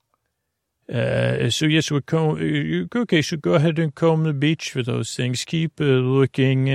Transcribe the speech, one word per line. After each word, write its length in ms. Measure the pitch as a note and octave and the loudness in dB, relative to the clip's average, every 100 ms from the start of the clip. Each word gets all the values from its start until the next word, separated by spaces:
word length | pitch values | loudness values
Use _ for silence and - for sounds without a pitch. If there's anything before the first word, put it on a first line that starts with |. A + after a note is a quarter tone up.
| _ _ _ _ _ _ _ _ - | _ _ _ _ _ _ _ _ -8
Uh, 560 | A#2+ A#2+ A#2+ B2 B2+ B2+ | -4 -2 0 0 0 -2
so 160 | - D#3 | 0 2
yes, 240 | D#3+ - | 2 2
we're 120 | D3 | -2
co-, 340 | - D#3+ D#3 D#3 | -2 -2 0 -2
you, 520 | D#3+ D3+ D#3+ F3 F3 | -2 -2 -2 -4 -4
okay, 280 | A#3+ A#3 E3+ | -4 0 0
so 160 | C#3+ E3 | 0 -2
go 160 | F3 | 0
ahead 260 | F3 D#3+ D#3 | 2 2 0
and 160 | D#3+ - | -2 0
comb 280 | E3 D#3+ | 2 2
the 100 | D#3+ | 0
beach 360 | C#3 D3 D#3+ - | 0 0 0 -4
for 140 | C3 | -6
those 320 | A#2+ A#2+ A2+ - | -4 -4 -4 -4
things. 300 | B2 B2 - | -4 -4 -4
Keep, 340 | E3 D#3+ - | -4 -4 -2
uh, 60 | D3 | 2
looking, 840 | C3 B2+ C3+ C#3 - C3 C3 C3 | 2 4 2 2 2 2 2 2